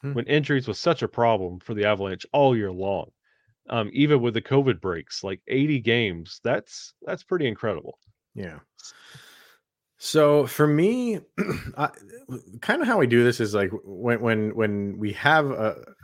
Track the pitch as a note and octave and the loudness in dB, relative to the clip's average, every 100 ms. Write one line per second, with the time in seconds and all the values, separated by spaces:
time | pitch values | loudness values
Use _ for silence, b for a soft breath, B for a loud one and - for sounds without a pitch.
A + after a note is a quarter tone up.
0 | C#3 C3+ A#2 D3 C#3 C#3 C3 G2+ - E3 | -6 -6 0 0 2 -2 -2 -4 -2 0
1 | - - A#2 A2 F#2 F2+ - G#2+ G2+ G#2 | -4 2 2 2 -2 -10 -10 -2 0 0
2 | G2 F#2 - C#3+ C#3 A#2+ G2+ F2+ F#2+ F#2+ | -2 -6 -4 2 4 2 -2 -4 -4 -4
3 | - _ _ _ _ _ _ A#2 G#2 G#2+ | -6 _ _ _ _ _ _ -4 -4 2
4 | D3 D3 A#2+ A2+ - C3+ C3+ F#2+ F#2+ E2 | 4 4 2 -2 2 2 2 0 -2 -6
5 | D2 - G2 F#2+ - C3 D3 C#3+ A2+ A#2 | -8 -10 -8 -10 -4 -2 0 0 2 0
6 | A2 E2+ E2+ - A2+ C3+ - - - _ | 0 -4 -12 -8 -4 -4 -4 -20 -20 _
7 | - - _ F#3 C#3 G#2 A2+ F2 - - | -10 -10 _ -2 -2 -4 -6 -6 -10 -20
8 | _ _ _ - F#2 D#2+ _ _ B B | _ _ _ -14 -14 -16 _ _ B B
9 | B B B B B B _ _ _ _ | B B B B B B _ _ _ _
10 | - D#3 D3 D3 B2+ - D3+ D3 F#3 B3 | 0 4 6 6 2 2 2 4 2 2
11 | A#3+ G3+ - - G3+ C3+ - - D3 - | -2 -4 -8 -6 -4 -4 -8 -4 -4 -4
12 | G2+ A#3 C4+ B2+ - G#2+ - B3+ C4 A3 | -20 -20 -14 -14 -14 -14 -2 0 2 2
13 | B2+ A#2+ A#2+ A#2 A2 G#2 G2 G#2 F#2+ F#2 | 4 6 4 2 -2 0 0 -4 -12 -6
14 | A#2+ A#2 A#2 A2 G#2+ G#2+ A2 G2+ G2+ F#2+ | -2 0 0 0 0 0 -2 0 -4 -4
15 | G#2 G2 C#3+ D#3 C#3+ C3 G#2+ - - - | -6 0 4 4 2 -2 -4 -4 -14 -20